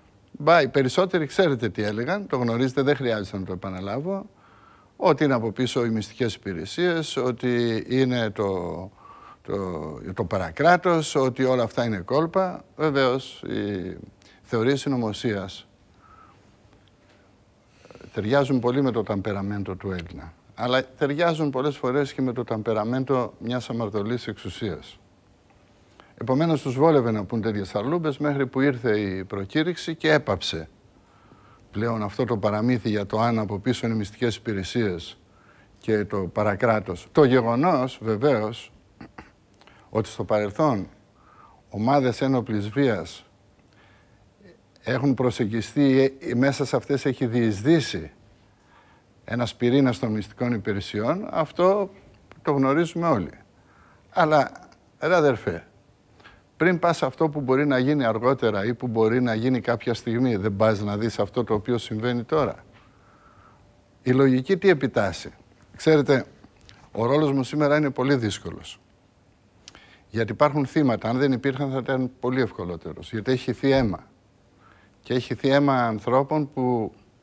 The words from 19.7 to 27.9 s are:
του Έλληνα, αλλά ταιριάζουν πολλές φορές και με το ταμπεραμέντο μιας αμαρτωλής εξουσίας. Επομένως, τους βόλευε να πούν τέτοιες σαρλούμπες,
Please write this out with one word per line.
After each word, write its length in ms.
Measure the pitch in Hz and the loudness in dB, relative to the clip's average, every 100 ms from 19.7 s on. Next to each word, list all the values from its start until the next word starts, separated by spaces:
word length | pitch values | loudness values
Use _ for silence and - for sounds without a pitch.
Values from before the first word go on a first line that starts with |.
| 95 | -8
του 160 | 101 | -6
Έλληνα, 420 | 90 82 - 85 - _ - | -6 -8 -14 -18 -20 _ -6
αλλά 300 | 120 127 127 | -2 0 -2
ταιριάζουν 640 | - 139 147 170 160 147 | -4 -2 0 0 0 -2
πολλές 280 | 127 147 143 | -2 -2 -2
φορές 360 | 127 139 135 | -2 0 -2
και 80 | - | -2
με 120 | 131 | -2
το 100 | 120 | -2
ταμπεραμέντο 880 | 117 110 113 107 110 131 131 131 117 - | -4 -4 -2 -2 0 -2 0 -2 -2 -6
μιας 300 | 110 123 - | -6 -6 -4
αμαρτωλής 580 | 117 107 104 104 120 - | -6 -4 -4 -4 -4 -6
εξουσίας. 720 | 101 95 - 110 78 - - _ _ _ _ _ _ _ _ _ - - - | -10 -12 -8 -8 -8 -12 -20 _ _ _ _ _ _ _ _ _ -20 -20 -8
Επομένως, 440 | 120 131 165 151 | 0 2 2 0
τους 140 | 139 127 | 0 2
βόλευε 360 | 165 147 117 | 4 6 4
να 120 | 107 | 0
πούν 180 | 92 117 | -2 -4
τέτοιες 260 | 110 104 95 | -2 -2 -4
σαρλούμπες, 500 | - 120 | -4 -2